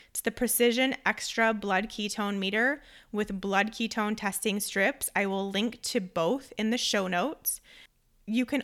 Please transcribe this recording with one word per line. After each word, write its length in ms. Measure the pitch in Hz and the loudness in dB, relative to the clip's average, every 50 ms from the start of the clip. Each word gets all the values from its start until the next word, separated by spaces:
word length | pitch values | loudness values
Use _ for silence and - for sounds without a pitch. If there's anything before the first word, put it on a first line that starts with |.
| - _ | -20 _
It's 100 | - - | -8 -4
the 80 | - 233 | -4 -4
Precision 640 | 220 - 247 226 - - 240 240 226 240 262 269 262 - - | -2 0 0 0 2 4 4 4 4 4 2 2 0 0 0
Extra 480 | 185 214 - - - - 240 226 226 | 0 0 0 -2 -4 0 2 2 2
Blood 380 | 226 208 196 202 190 190 214 220 | 2 0 0 0 2 0 0 -2
Ketone 480 | - - 208 208 - - 208 202 202 | -4 -6 -6 -4 -4 -4 -4 -2 -2
Meter 460 | 196 190 190 208 220 240 262 294 285 - - - - - _ | -2 -2 0 0 2 2 2 0 -2 -6 -16 -20 -20 -14 _
with 300 | - 208 208 - 202 190 | -4 -4 -2 -2 -4 -4
blood 300 | 190 196 190 196 202 220 | -2 2 2 2 2 2
ketone 440 | - - 226 214 - - 208 208 220 | 0 -4 -4 -2 -2 0 0 0 0
testing 440 | 214 - 196 190 - - 226 196 208 | -2 -2 -4 -2 -2 -2 0 0 -2
strips. 500 | - - - 196 190 240 285 - - - - | -2 -2 0 2 2 2 0 -2 -6 -4 -2
I 100 | 190 202 | 0 0
will 240 | 196 190 196 196 196 | 0 0 -2 -2 -2
link 320 | 190 196 214 240 240 - | 0 0 0 0 -2 -4
to 180 | - - - 240 | -6 -2 -2 -2
both 540 | 190 185 - 175 160 170 247 277 - - - - | -2 -2 -2 0 2 2 0 0 -4 -8 -6 -2
in 100 | 214 220 | 0 0
the 80 | 233 | 2
show 300 | 247 - - - 208 190 | 0 0 0 0 0 0
notes. 520 | 185 185 175 180 185 233 - - - - - _ - - - - - _ _ _ _ _ _ - | 0 0 0 0 0 -2 -4 -6 -6 -6 -6 _ -18 -20 -20 -20 -20 _ _ _ _ _ _ -6
You 180 | - 220 240 254 | -2 0 0 0
can 180 | 233 285 269 | 2 0 -2